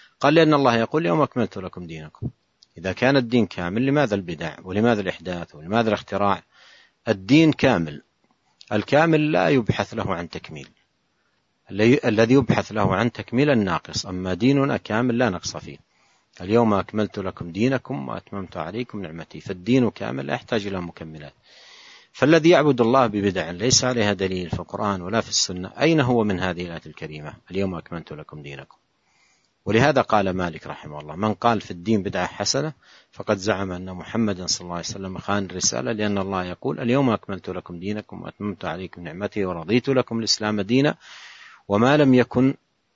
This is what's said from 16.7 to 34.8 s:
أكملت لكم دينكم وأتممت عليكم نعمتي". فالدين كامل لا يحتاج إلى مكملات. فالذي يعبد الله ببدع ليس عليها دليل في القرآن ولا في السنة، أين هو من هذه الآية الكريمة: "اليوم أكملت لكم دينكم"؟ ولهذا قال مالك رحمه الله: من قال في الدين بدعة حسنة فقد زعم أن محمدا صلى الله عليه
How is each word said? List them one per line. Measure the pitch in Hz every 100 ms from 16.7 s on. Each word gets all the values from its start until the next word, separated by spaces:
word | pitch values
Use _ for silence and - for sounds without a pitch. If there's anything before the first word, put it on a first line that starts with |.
أكملت | 101 - 107 104 -
لكم | 95 - 87
دينكم | 85 120 131 - 139 67
وأتممت | 57 - 101 92 92
عليكم | 78 104 123 107
نعمتي". | 87 82 80 82
فالدين | - 90 90 131 117
كامل | - - 65 69
لا |
يحتاج | - - 117 101
إلى | 98
مكملات. | 87 - 80 78 73 - _ - - - - - _
فالذي | - 131 165 156
يعبد | 165 151 127
الله | 113 131 120
ببدع | 104 101 92 82
ليس | 87 117 127
عليها | 127 123 104
دليل | 98 98 92 87
في | -
القرآن | 87 98 104 98
ولا | 87 113
في | -
السنة، | - - 90 92 -
أين | 147 160
هو | 123 120
من | 107 92
هذه | 92 85 87
الآية | 82 78
الكريمة: | 76 78 76 73 - -
"اليوم | 92 98 80
أكملت | - 85 78
لكم | 76 76 76
دينكم"؟ | 71 69 67 _ _ _ _ _ _ _ _ _ -
ولهذا | 107 139 135
قال | 113 107 98
مالك | 92 87 78 -
رحمه | 73 78 73
الله: | 76 78
من | 107
قال | 107 117 110
في | -
الدين | 90 87 110
بدعة | 95 95 90
حسنة | - 101 135 151 - _ - _
فقد | - - 104
زعم | 95 98 98
أن | 90 92
محمدا | 92 - 110 110 92 90
صلى | -
الله | 87
عليه | 87